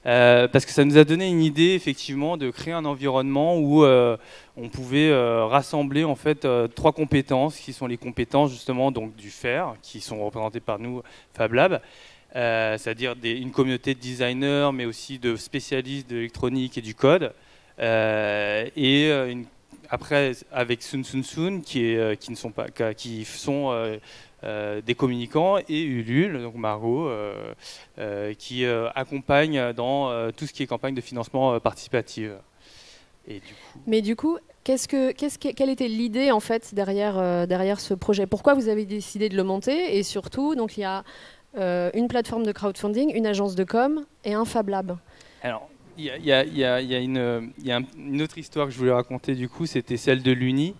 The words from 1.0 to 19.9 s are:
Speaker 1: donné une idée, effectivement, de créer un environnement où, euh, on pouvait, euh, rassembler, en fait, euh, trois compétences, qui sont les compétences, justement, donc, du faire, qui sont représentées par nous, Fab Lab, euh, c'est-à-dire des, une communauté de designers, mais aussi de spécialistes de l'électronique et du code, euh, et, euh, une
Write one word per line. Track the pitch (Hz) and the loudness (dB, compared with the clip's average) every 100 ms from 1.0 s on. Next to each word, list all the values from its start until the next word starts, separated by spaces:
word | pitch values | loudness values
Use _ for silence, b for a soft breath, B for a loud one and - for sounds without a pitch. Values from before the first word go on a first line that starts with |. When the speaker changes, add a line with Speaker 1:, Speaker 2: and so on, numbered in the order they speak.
Speaker 1:
donné | 151 165 190 | 10 6 2
une | 170 | 4
idée, | 160 147 170 | 4 4 4
effectivement, | 185 - 135 - 139 151 175 | 4 0 -6 -6 -2 -2 -2
de | 131 | -4
créer | - 156 165 | -4 -6 -4
un | 151 | -4
environnement | 139 139 131 135 139 160 175 | -2 0 2 2 2 2 2
où, | 143 151 | 6 8
euh, | 143 127 120 113 B B B - | 10 8 6 0 B B B -14
on | 117 | -12
pouvait, | 127 127 139 156 | -10 -2 2 4
euh, | 139 120 113 110 | 4 4 2 2
rassembler, | 135 131 151 143 143 | 2 0 -4 -2 -2
en | 160 | -2
fait, | 135 151 151 139 | -2 -2 0 0
euh, | 120 117 | 0 0
trois | - 156 | 0 0
compétences, | 151 151 147 135 131 147 - | 2 0 0 2 0 0 -4
qui | - | -14
sont | 127 127 | -10 -8
les | 120 | -8
compétences, | 127 120 120 139 147 | -8 -6 0 2 2
justement, | 120 - 127 135 | -2 -6 -2 -2
donc, | 120 110 110 | -2 -8 -14
du | 104 | -20
faire, | - 123 135 175 107 | -8 -4 -4 -4 -10
qui | - 107 | -18 -16
sont | - 110 | -10 -8
représentées | 104 110 107 117 | -6 -6 -6 -6
par | - 107 | -8 -6
nous, | 120 123 - B B | -8 -10 -14 B B
Fab | - 113 | -4 0
Lab, | 120 185 143 B B B B B 127 | 4 4 2 B B B B B -4
euh, | 120 113 110 110 | 0 0 0 -2
c'est-à-dire | 117 110 127 123 | -6 -4 -4 -4
des, | 117 | -6
une | 120 127 | -4 -4
communauté | 123 131 123 - 127 | 0 0 0 -2 -4
de | |
designers, | 123 123 123 127 139 143 143 | -6 -4 -2 0 0 2 0
mais | 131 117 | -2 -6
aussi | 110 - 131 | -8 -14 -4
de | 120 113 | -4 -4
spécialistes | - 139 - 135 127 139 123 | -6 -10 -4 -6 -4 -10 -6
de | 120 | -6
l'électronique | 117 - 127 131 127 - | -6 -4 -2 -2 -4 -6
et | |
du | 110 | -10
code, | 107 135 180 131 - b b b - | 2 4 6 2 -8 b b b -4
euh, | 113 113 110 107 104 104 104 107 123 - | 0 2 2 0 0 0 -2 -2 -4 0
et, | 135 143 151 | 2 4 4
euh, | 143 127 | 2 -2
une | 123 113 _ _ - - | -6 -12 _ _ -20 -8